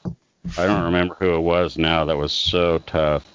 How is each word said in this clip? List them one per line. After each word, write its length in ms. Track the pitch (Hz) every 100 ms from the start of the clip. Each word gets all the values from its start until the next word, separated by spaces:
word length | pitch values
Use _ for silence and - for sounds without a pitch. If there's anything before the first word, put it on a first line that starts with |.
| - - _ _ - 85
I 80 | 92
don't 160 | 101
remember 320 | 85 87 90 -
who 160 | 92 82
it 40 |
was 380 | 82 87 85 78
now 260 | 80 82
that 140 | 76 73
was 140 | 73
so 480 | - - 90 87 80
tough, 440 | - 80 78 73 -